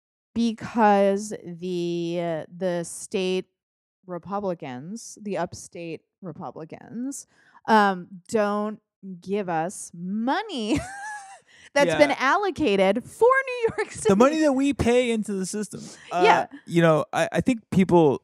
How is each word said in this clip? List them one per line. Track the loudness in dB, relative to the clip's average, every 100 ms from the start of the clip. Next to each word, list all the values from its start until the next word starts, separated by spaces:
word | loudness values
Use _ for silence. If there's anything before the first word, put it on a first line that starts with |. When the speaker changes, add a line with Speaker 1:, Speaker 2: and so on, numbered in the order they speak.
| _ _ _
Speaker 1:
because | -2 -2 -2 -4 4 6 6 4 2 -4 -10 -12
the, | -10 -6 -4 -4 -4 -4 -4
uh, | -4 -4 -8 -6
the | -4 -2
state | -4 -10 -6 -4 -2 -2 -6 _ _ _ _ _ -14
Republicans, | -12 -8 -6 -4 -6 -8 -10 -12 -14 -16 -14
the | -6 -4
upstate | -4 -8 -16 -14 -12 -12 _ _
Republicans, | -16 -12 -12 -14 -16 -18 -16 -12 -10 -12 -16 _ _ _ 2
um, | 4 4 2 -6 -16 -4
don't | 0 0 0 -4 -8 _ _ -16 -14
give | -6 -4 -2
us | -2 -4 -6 -14
money | -12 -8 -4 -2 -2 -4 -6 -4 -4 -4 -12 -14 -14 -16
<laughs> | -20 _ _ -4
that's | 0 2 4
been | 4
Speaker 2:
Yeah. | 2
Speaker 1:
allocated | 0 2 0 -2 0 2 2 0
for | -4 2 4 4 0
New | -2 -2 -2
York | -6
City. | -2 2
Speaker 2:
The | 4
money | 4 4
that | 2
we | 2 0
pay | 0 2 2 2
into | -2 -4
the | -6 -6
system. | -6 -8 -10 -16 -18 -8
Uh, | 2
Speaker 1:
Yeah. | 4 4 2 -10 -4
Speaker 2:
you | 4
know, | 6 4 2
I, | -2 0
I | 0
think | 0 -2 0
people, | 2 4 6 6 2